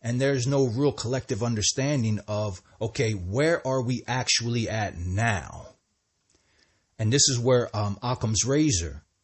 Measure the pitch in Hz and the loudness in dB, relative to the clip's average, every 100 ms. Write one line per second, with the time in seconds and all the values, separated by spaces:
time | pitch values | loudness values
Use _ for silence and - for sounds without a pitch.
0 | 120 123 135 139 117 139 135 113 143 - | -2 0 2 2 2 2 2 4 0 0
1 | 107 127 - 113 117 113 - - 131 101 | -2 -4 -2 -2 0 0 0 0 0 2
2 | 113 104 - 104 107 92 _ - 110 - | 2 0 -2 -4 -4 -6 _ -8 -6 -2
3 | 113 107 90 107 151 170 131 135 120 120 | -2 0 -2 0 2 2 0 0 0 -2
4 | - 123 123 - 120 120 110 110 101 82 | -2 -4 0 0 0 -2 0 -2 -4 -4
5 | 90 92 117 98 67 - - - _ _ | -4 0 0 0 -4 -14 -18 -20 _ _
6 | _ _ _ _ _ _ _ _ _ _ | _ _ _ _ _ _ _ _ _ _
7 | 110 139 139 123 120 127 113 104 104 101 | 2 4 4 2 4 4 4 -2 -2 -4
8 | 120 127 113 110 113 143 156 104 82 71 | -4 -2 -2 0 0 2 2 2 -2 -10
9 | _ _ | _ _